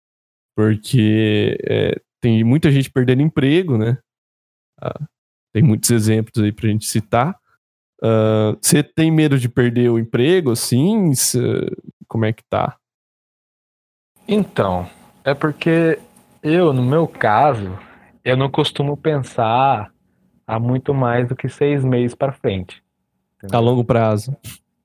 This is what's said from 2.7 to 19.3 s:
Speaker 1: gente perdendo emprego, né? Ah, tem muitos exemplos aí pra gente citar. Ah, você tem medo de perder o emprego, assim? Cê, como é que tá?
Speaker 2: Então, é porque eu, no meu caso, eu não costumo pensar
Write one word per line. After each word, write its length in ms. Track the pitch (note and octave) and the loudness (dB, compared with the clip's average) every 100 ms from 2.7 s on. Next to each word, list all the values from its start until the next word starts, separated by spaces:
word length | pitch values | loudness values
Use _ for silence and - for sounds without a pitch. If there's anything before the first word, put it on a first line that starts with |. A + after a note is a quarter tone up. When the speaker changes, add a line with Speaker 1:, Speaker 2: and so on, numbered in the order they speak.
Speaker 1:
gente 200 | C#3 C3 | 2 0
perdendo 300 | C3 B2+ B2+ | 0 2 2
emprego, 560 | D#3 D#3 C3+ E3 F#3 A#2 | 0 0 2 0 0 0
né? 220 | A2+ C3 _ _ _ _ _ _ _ _ | 0 -4 _ _ _ _ _ _ _ _
Ah, 180 | - - D3+ _ _ _ _ | -10 -10 -12 _ _ _ _
tem 100 | G#2+ | 2
muitos 280 | D3 G#2+ - | 2 2 0
exemplos 520 | A#2+ G#2+ A2 A2 - | 0 2 0 -2 -2
aí 100 | G#2 | -2
pra 160 | G#2 A2+ | -2 -2
gente 180 | G#2+ - | -2 -4
citar. 500 | A2 - A#2 C#3+ - _ _ _ _ _ _ | -6 -2 0 0 -4 _ _ _ _ _ _
Ah, 540 | A2+ A2 A2 G#2+ G#2+ - | 0 2 2 2 0 -2
você 220 | - C#3+ | 0 0
tem 280 | D3 - D#3+ | 0 -2 2
medo 280 | D#3 D3+ C3+ | 2 2 0
de 100 | A#2+ | 0
perder 420 | C#3 A#2+ A#2+ A#2+ | 0 0 2 2
o 80 | A2+ | 0
emprego, 520 | A2+ A2+ C3+ F#3 D3 | -2 0 2 2 0
assim? 640 | A2 - A#2+ E3+ A3 F3+ | -2 0 0 2 2 0
Cê, 240 | B2+ - B2+ A#2 A2+ - - - - - | 0 -2 -2 -2 -4 -6 -10 -16 -20 -8
como 160 | A2+ | -2
é 80 | A2 | -2
que 100 | A2 _ | -4 _
tá? 280 | G2+ F2+ - _ _ _ _ _ _ _ _ _ _ _ _ _ _ - | -4 -4 -8 _ _ _ _ _ _ _ _ _ _ _ _ _ _ -2
Speaker 2:
Então, 600 | G#3 F#3 - G2+ F2+ F2+ - - _ | -2 0 -2 -2 -2 -6 -14 -20 _
é 100 | C#3 | -4
porque 640 | C#3 D#3 D3 E3+ E3 E3 D#3 - _ _ _ | -2 -4 -2 0 2 2 -2 -8 _ _ _
eu, 300 | D3+ E3+ E3+ | -2 2 2
no 100 | C3 | 2
meu 240 | B2 D#3 D#3 | 0 0 -2
caso, 720 | - A2+ G#2 C#3+ A#2 G2 F#2+ - - _ _ | -2 0 2 2 0 -6 -12 -18 -20 _ _
eu 120 | B2+ B2+ | -2 -2
não 140 | C3+ | 0
costumo 460 | C#3+ C#3+ - C#3+ C#3+ | -2 -2 -4 -4 -4
pensar 960 | D#3+ D3 B2+ | -4 -4 -4